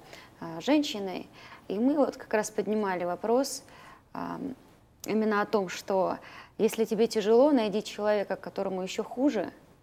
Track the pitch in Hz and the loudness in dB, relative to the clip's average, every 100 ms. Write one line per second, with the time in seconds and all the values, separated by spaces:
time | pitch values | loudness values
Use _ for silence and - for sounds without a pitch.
0 | - - - - 165 165 226 302 294 208 | -16 -20 -20 -14 -10 -6 2 2 2 -4
1 | 190 160 - - - - - 190 254 294 | -6 -8 -12 -18 -20 -18 -6 0 2 4
2 | 254 - - 214 208 - 196 214 202 180 | 2 0 -2 -2 0 -4 -2 0 0 -2
3 | 175 175 214 247 277 - - - - - | -2 -2 2 2 2 -6 -14 -20 -20 -20
4 | _ - 85 - - - - - _ _ | _ -10 -8 -6 -8 -10 -18 -20 _ _
5 | - 214 220 208 208 214 180 - - 190 | -2 0 2 2 2 0 0 -6 -2 0
6 | 170 - - - - - 208 - 220 208 | 0 -2 -10 -20 -16 0 0 2 -2 2
7 | 226 220 202 233 294 269 214 208 - - | 2 2 4 6 8 6 2 -2 -4 -4
8 | 208 208 190 190 175 - 196 185 185 - | 0 0 0 -6 -6 -4 -4 -4 -4 -6
9 | 214 - 285 220 - - - - | -6 0 2 2 -4 -8 -20 -20